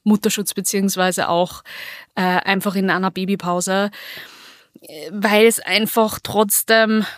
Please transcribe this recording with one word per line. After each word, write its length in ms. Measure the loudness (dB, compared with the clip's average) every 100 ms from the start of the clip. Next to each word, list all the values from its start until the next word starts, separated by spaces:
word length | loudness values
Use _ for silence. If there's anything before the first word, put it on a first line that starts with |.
Mutterschutz 500 | 0 2 2 -2 -4
beziehungsweise 760 | -4 -4 -2 0 0 0 0 0
auch, 340 | 0 0 -4 -16 -16 -16 -16 -10
äh, 60 | -2
einfach 540 | 0 2 0 0 0
in 160 | 0 0
einer 200 | 0 -2
Babypause, 800 | -4 -4 -2 -2 -2 0 -2 -2 -6 -16 -16 -18 -20 -20 -20 _ -20
äh, 280 | -20 -16 -12
weil 340 | -4 2 6 6
es 140 | 4
einfach 580 | 0 0 2 2 0 -2
trotzdem 840 | -4 0 2 0 2 4 4 2 0